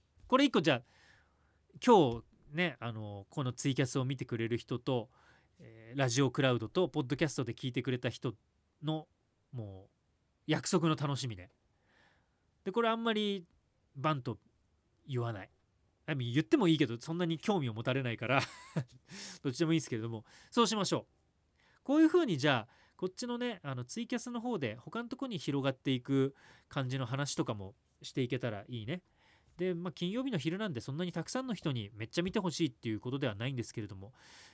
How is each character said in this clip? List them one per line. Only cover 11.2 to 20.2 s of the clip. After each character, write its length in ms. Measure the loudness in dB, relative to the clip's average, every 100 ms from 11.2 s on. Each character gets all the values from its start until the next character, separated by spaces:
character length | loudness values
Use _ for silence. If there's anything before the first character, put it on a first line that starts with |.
| -6
み 80 | -8
ね。 160 | -14 _ _ _ _ _ _ _ _ _ _ _
で、 80 | -4
こ 100 | 0
れ 80 | 2
あ 60 | 2
ん 80 |
ま 100 | 0
り 320 | 2 0 -2 -6 _ _ _ _ -2
バ 180 | 0
ン 80 | 0
と 180 | -4 -8 _ _ _ _ _ _ -6
言 140 | -2
わ 120 | -2
な 100 | -6
い。 60 | -12 _ _ _ _ _ -6
あ、 80 | -4
言 240 | 0 0
っ 40 |
て 120 | 2 4
も 100 | 4
い 80 | 4
い 20 |
け 100 | 2
ど、 100 | 0
そ 140 | -6
ん 40 | -2
な 80 | -2
に 120 | -2
興 220 | 0 0
味 100 | 0
を 40 |
持 100 | -2
た 100 | -2
れ 100 | -2
な 80 | -2
い 60 | -4
か 100 | 2
ら、 140 | 2
<laughs> 1000 | 2 -8 -8 -6 -6 -14 _ -16 -14 -6
ど 60 | -4
っ 40 |
ち 40 | 0
で 60 | 2
も 80 |
い 40 | 2
い 20 |
で 40 |
す 60 | 0
け 80 | -6
れ 40 |
ど 80 | -4
も、 140 | -8